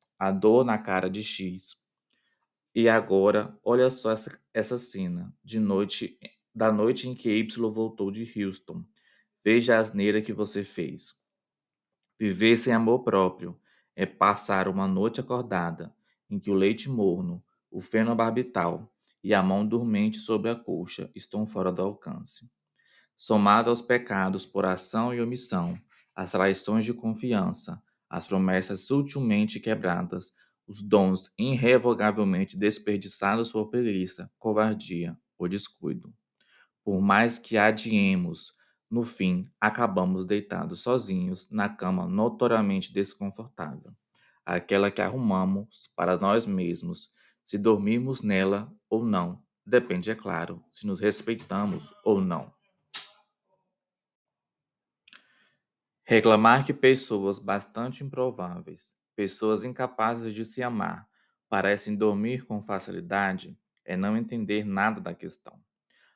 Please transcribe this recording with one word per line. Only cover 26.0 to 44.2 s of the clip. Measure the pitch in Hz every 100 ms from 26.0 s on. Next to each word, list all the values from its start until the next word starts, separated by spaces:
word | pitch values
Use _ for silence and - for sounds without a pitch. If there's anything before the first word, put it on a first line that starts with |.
| _
as | - 90
traições | 92 98 95 - 110
de | 110
confiança, | 117 113 110 127 107 92 92 - 87 _ _ _
as | 87 -
promessas | 95 95 92 95 95 -
sutilmente | 139 139 139 120 104 107 104
quebradas, | 113 110 90 87 90 92 - _ _ _ -
os | 104
dons | 101 104 95 92 - -
irrevogavelmente | 123 127 120 127 120 101 107 107 98 92 95 92
desperdiçados | 104 107 107 101 92 - 98 113 117
por | 110 107
preguiça, | 120 117 95 92 - 87 _
covardia | 113 104 110 107 - 85 85 82 _ _
ou | 90
descuido. | 98 - - 76 - - - _ _ _ _ _ _
Por | 104 95
mais | 98 98 117 117
que | - 110
adiemos, | 107 107 117 107 98 92 87 82 - _ _ _ _
no | 117
fim, | 117 - 92 90 - _
acabamos | 107 113 110 95 92 92 92
deitados | 104 - 92 85 -
sozinhos | 120 123 101 92 90 90 -
na | 107 101
cama | 107 92 92 90
notoriamente | 98 117 117 120 113 101 95 -
desconfortável, | 98 98 - 101 104 113 - 80 69 - - _ _